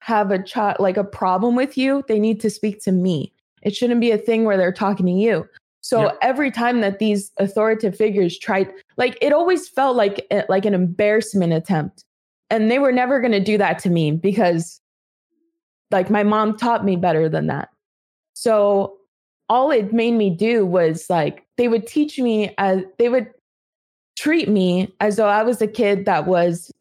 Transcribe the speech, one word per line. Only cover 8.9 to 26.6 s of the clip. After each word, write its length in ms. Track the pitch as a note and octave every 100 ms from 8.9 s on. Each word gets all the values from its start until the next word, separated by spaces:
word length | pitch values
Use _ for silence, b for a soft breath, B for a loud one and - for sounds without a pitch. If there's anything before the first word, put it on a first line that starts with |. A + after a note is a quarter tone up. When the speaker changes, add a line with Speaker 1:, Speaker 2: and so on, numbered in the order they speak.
| B
Speaker 1:
like, 200 | B3 -
it 120 | C#4+
always 340 | D4 F4 F4+ -
felt 280 | - C4+ B3
like, 320 | G3+ G3+ -
eh, 140 | G3+ -
like 180 | F#3+ G#3
an 80 | F#3
embarrassment 800 | F3+ F3+ G#3 A3 A3 G3 E3+
attempt. 500 | E3 E3 D#3+ F#3 - _ _ _ _ -
And 180 | A3 A3
they 80 | B3+
were 140 | C4+
never 280 | B3 B3 C4+
gonna 200 | A#3+ G3+
do 180 | G3 G#3
that 220 | F#3 F3
to 100 | F#3
me 220 | E3+ D3+
because, 680 | D#3+ G3 G3 F3+ E3 E3 - _ _ _ _ _ _ _ _ _ _ -
like, 220 | G3 F#3
my 120 | G#3
mom 320 | G#3 G#3+ G#3+ G#3+
taught 300 | A#3+ A#3 G3
me 120 | F3
better 320 | F3+ D#3 D#3+
than 180 | D#3 D3+
that. 220 | C#3 - _ _ _ _ _ _
So 640 | - A#3+ G#3+ G3+ G3 G3 - _ _ _ _ -
all 220 | A#3+ C#4
it 220 | B3+ G3+
made 180 | A#3 A#3
me 160 | A#3 G3+
do 360 | E3+ A3 A#3 F#3
was, 440 | F3+ D#3+ D#3+ -
like, 360 | E3+ D3 - _ -
they 140 | A#3+
would 180 | A3+ -
teach 320 | D4+ D4 -
me 340 | B3 G#3+ G3+ -
as, 260 | G3 F#3+ F#3 -
they 100 | A#3+
would 240 | B3+ A3 _ _ _ _ _ _ _ _ -
treat 320 | D4 E4 G#3+
me 440 | G#3 F#3 F3+ F#3+ -
as 160 | G#3+ G#3
though 140 | G#3
I 140 | G#3
was 180 | A3+ A#3
a 60 | G#3+
kid 360 | A3 G#3 G3 G3+
that 220 | E3 D3+
was 420 | F3+ F3 E3+